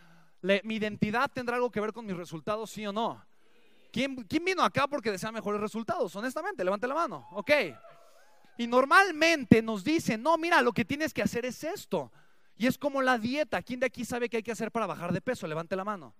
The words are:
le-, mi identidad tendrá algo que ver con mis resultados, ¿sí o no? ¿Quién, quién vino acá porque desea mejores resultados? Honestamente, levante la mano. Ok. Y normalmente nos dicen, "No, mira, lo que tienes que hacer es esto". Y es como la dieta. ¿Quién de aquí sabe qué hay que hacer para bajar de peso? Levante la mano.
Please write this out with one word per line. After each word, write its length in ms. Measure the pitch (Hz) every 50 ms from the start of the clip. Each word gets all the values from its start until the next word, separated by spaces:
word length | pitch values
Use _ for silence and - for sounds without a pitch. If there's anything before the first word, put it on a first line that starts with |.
| - - - - - - - - -
le-, 180 | 185 196 202 190
mi 120 | 220 220
identidad 540 | 220 208 214 208 - - 214 208 240 269 269 -
tendrá 240 | 262 247 233 233
algo 140 | 247 247 247
que 100 | - 214
ver 140 | 208 214 214
con 100 | 226 233
mis 120 | 208 185
resultados, 540 | 170 175 151 165 160 147 - 208 214 220 196
¿sí 160 | - 196 214
o 60 | 208 196
no? 320 | 214 233 196 135 - - - - - - - - - - - - - - - -
¿Quién, 320 | 214 262 277 269 254 233
quién 200 | - - 320 339
vino 180 | 359 381 339 269
acá 240 | 208 - 254 277
porque 240 | 277 285 294 214 226
desea 220 | 202 180 - 220 226
mejores 260 | 226 185 202 208 208
resultados? 560 | 208 214 - 220 226 - 381 359 254 180 -
Honestamente, 460 | 196 220 262 247 311 320 392 403 262 185
levante 240 | 180 196 208 247
la 80 | 247 277
mano. 320 | 320 339 294 180 143 - - 185
Ok. 180 | 202 196 - 294 294 226 160 120 - - - - - - - - - - - - - - - - -
Y 80 | 233
normalmente 960 | 233 240 254 262 277 320 370 392 392 320 294 311 330 339 302 254 - 226 220 226
nos 220 | 226 220 202 180
dicen, 380 | 294 311 330 - - 240 220 233
"No, 140 | 311 330
mira, 240 | 320 320 339 349 311
lo 120 | 254 240 -
que 120 | - 226
tienes 300 | - 269 285 311 302 -
que 80 | - 208
hacer 240 | 196 - 240 233
es 180 | 254 240 - -
esto". 480 | 311 392 370 - - - 170 135 113 - - - - - - - - - -
Y 80 | 202
es 120 | 262 247 -
como 240 | - 285 277 277 262
la 160 | 254 254 233
dieta. 440 | 214 240 254 294 302 - - 180 175
¿Quién 180 | - 247 254
de 60 | 254
aquí 180 | 254 - - 240
sabe 240 | - 254 240 240 240
qué 100 | - 226
hay 40 | 220
que 100 | 226 226
hacer 180 | - 226 -
para 160 | - 233 220
bajar 260 | 180 156 135 165 175 180
de 80 | 190
peso? 260 | - - 247 - 196
Levante 300 | 165 151 160 165 165 196
la 80 | 185 190
mano. 300 | 208 208 190 147 120 - -